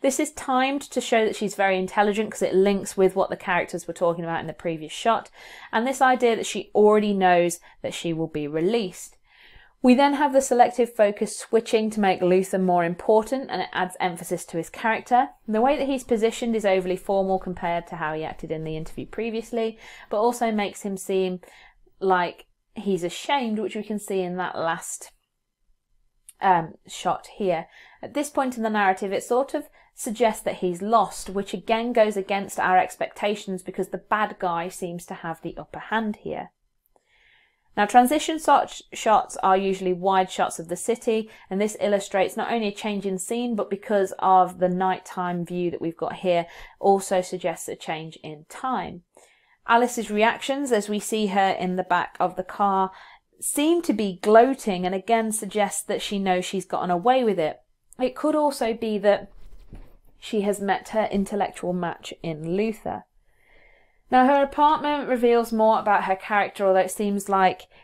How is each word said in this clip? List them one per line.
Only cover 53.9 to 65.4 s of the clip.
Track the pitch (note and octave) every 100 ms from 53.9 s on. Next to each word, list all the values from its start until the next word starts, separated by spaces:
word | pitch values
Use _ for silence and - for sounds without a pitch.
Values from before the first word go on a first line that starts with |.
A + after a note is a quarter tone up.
be | G#3+ G#3 F3+
gloating | G#3 A3 B3 C4+ - F3+ F3+
and |
again | F#3+ F#3+ A3+ A3
suggest | G#3+ G3+ G#3 G3 - -
that | G3+
she | - G3+
knows | G3 F3+ F3+
she's | G3 F3+
gotten | - F3+
away | F3 F#3+ C4
with | A#3+ F3+
it. | D#3 - _ _ _ -
It | B3+ B3+
could | D4+ D4+
also | D4 C#4+ A#3
be | A3+ A3+ G#3+
that | G3+ G3+ - - - - - - - - - _
she | - A3
has | G3+ G3
met | G3 F#3 -
her | A3 G#3
intellectual | G3+ F#3+ G#3+ F#3+ - F3
match | F3+ F3 - - -
in | E3 D#3 D#3+ F#3
Luther. | A3 G#3+ - - - _ _ _ _ _ _ _ _ _ _
Now, | B3+ B3+
her | C#4+
apartment | C#4 C#4 D4 D#4 D4 D4 C4
reveals | B3 A#3+ A#3